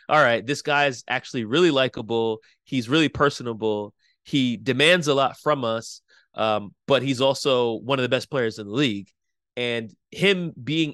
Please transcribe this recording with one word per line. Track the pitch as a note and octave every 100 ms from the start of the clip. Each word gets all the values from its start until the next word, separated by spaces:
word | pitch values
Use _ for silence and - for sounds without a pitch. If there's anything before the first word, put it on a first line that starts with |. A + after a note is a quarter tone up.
| -
all | D3+
right, | C3 A#2
this | A2 C#3+
guy's | D3 C#3+ C#3+ A#2+ -
actually | B2+ - C3
really | G#2+ C#3+ F3+
likable. | C3+ C3 - A2 A#2 A2+ A2 - _
He's | _ C3 A2+
really | D#3 D3
personable. | - D3 - A#2+ A2 A2 G#2 G#2 - _ _
He | - C#3+ B2+ A2
demands | A2+ B2+ D#3 F3+ D3
a |
lot | C#3 C3 -
from | D3+ D3
us, | A#2 A2+ - - _ _ _
um, | - A2 G#2+ G2+ - -
but | C3+
he's | C3+ B2
also | C3+ C3+ C#3+ B2+ A#2+
one | A2+ A2+ C3+
of |
the | B2
best | B2+ -
players | C#3 A2+ A2
in | G2+
the |
league. | A2+ C#3+ G2+ F#2+ _ _ _ _ -
And | A#2+ A#2 A2+ - _
him | - F#3+ F#3 E3+
being | - A#2+ D#3+ D3+